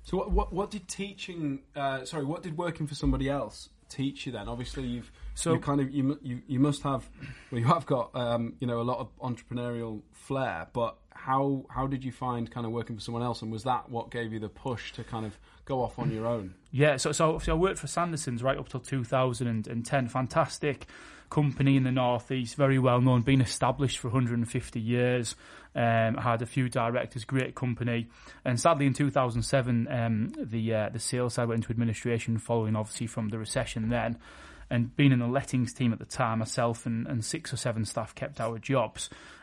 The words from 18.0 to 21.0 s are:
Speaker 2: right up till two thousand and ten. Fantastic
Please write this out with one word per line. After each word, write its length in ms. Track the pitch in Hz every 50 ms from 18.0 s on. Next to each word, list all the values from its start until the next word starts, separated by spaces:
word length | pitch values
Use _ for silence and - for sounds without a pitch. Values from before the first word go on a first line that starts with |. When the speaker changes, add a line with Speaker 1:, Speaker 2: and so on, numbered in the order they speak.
| 175 175 160 143 - 131 123 113 123
Speaker 2:
right 140 | 135 143 143
up 120 | - -
till 100 | - 127
two 240 | - - 139 135 117
thousand 640 | - 135 131 131 127 120 113 127 120 113 110 104 -
and 160 | 117 117 117
ten. 240 | - 147 135 123 113
Fantastic 800 | - 127 131 117 - 165 151 - - - - 147 127 - - - - -